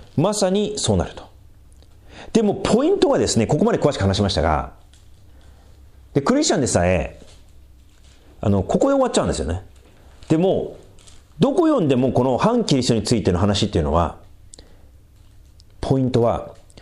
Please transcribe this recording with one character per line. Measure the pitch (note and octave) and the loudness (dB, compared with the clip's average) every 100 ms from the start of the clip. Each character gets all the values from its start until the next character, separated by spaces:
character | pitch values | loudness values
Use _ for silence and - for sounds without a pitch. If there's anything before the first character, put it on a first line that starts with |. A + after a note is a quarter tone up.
| - - | -8 -2
ま | F3 | -2
さ | G#3 F#3+ | 0 -2
に | G3 G#3 - | 0 -2 -4
そ | - G2 | -2 -2
う | |
な | D2+ | -2
る | |
と。 | - - - - - - - - - - - - | -8 -20 -20 -20 -20 -20 -20 -20 -20 -20 -20 -4
で | A3 | 0
も | G#3+ - | 0 -2
ポ | - G#3 | 0 2
イ | D4+ | 2
ン | G4+ | 2
ト | F#4 | 2
は | A#3 | 2
で | G2+ | 0
す | A2+ | 0
ね、 | G#2+ | 0
こ | D3+ | 0
こ | G#3 | 0
ま | |
で | G3 | 2
詳 | D3 | 0
し | - | 0
く | |
話 | G2 F#2+ | 0 0
し | |
ま | G2+ | 0
し | |
た | - | 0
が、 | D#2 D2+ C#2 - - - - - - - - - - - - - - | 0 -2 -4 -14 -20 -20 -20 -20 -20 -20 -20 -20 -20 -20 -20 -20 -6
で、 | C#3 | -2
ク | C#3+ C4 | 0 0
リ | |
ス | D#4 | 0
チ | |
ャ | A3+ | -2
ン | |
で | A#2 | 0
さ | G2 F2 | 0 2
え、 | F2+ - - - - - - - - - - - - - - | 0 -2 -10 -20 -20 -20 -20 -20 -20 -20 -20 -20 -20 -20 -6
あ | A2 | -2
の、 | G2+ | 0
こ | - - | 0 0
こ | C4+ | 2
で | C#4 | 2
終 | |
わ | B3+ | 2
っ | |
ち | B3 | 0
ゃ | |
う | E3 | -2
ん | |
で | - | -2
す | |
よ | D2 | -4
ね。 | F2+ - - - - - - - | -6 -10 -20 -20 -20 -20 -20 -2
で | D#3+ | 0
も、 | F#3 C3 - - - - - - - - | 2 0 -4 -10 -20 -20 -20 -20 -20 0
ど | A3+ | 2
こ | C#4+ D#4+ | 4 2
読 | C#4+ | 2
ん | D#3 | 2
で | B2+ | 2
も | C3 | 2
こ | A#2+ | 2
の | B2+ A#2 | 0 0
反 | G#3+ A#3+ | 0 0
キ | - C#3+ | 0 0
リ | |
ス | B2 | 2
ト | |
に | A#2 | 0
つ | G2+ A#2 | 0 0
い | |
て | F#2+ | 0
の | F2 | 0
話 | G2+ G2+ G#2 | 0 0 -2
っ | |
て | - | -2
い | |
う | |
の | D2 | 0
は、 | E2 D#2+ - - - - - - - - - - - - - - - - - | 0 -2 -6 -20 -20 -20 -20 -20 -20 -20 -20 -20 -20 -20 -20 -20 -20 -20 -12
ポ | - C3+ | -2 0
イ | |
ン | B2+ | 0
ト | B2 | 0
は、 | A#2 F#2+ - - - - | 0 -2 -6 -18 -20 -20